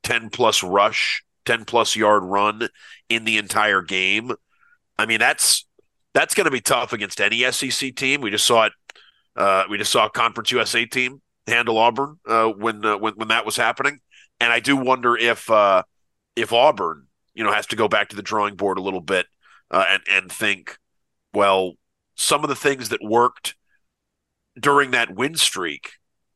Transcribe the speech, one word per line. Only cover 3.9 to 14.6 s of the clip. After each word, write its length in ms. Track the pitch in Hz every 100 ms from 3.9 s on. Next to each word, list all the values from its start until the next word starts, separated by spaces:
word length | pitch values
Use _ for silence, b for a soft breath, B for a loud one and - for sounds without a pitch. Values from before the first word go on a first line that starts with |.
| 95 95 104 123 113 _ _ _ _ _ -
I 80 | 110
mean, 140 | 110
that's, 460 | 123 156 - - - _ _ _ _
that's 200 | 139 165
gonna 180 | - 170
be 100 | 127
tough 300 | - 127 120
against 300 | 113 101 -
any 240 | 101 113 127
S 180 | -
E 60 | 135
C 220 | - 135
team. 280 | - 131 143
We 120 | 110
just 160 | 104 -
saw 180 | 117 110
it. 80 | - - b b b b -
Uh, 280 | 98 95 92
we 80 | 101
just 140 | 107
saw 140 | 123 107
a 40 |
Conference 420 | - 117 113 107
U 80 | 123
S 160 | 113 117
A 100 | 117
team 360 | 131 127 139 _ _ -
handle 300 | 120 117 110
Auburn, 420 | 117 117 139 156 107
uh, 200 | 113 113
when, 360 | 101 113 107
uh, 140 | 107 101
when, 160 | 110
when 140 | 104 110
that 160 | 113 107
was 100 | 113
happening. 440 | 117 123 139 143 _ b b -
And 100 | 117
I 80 |
do 160 | 117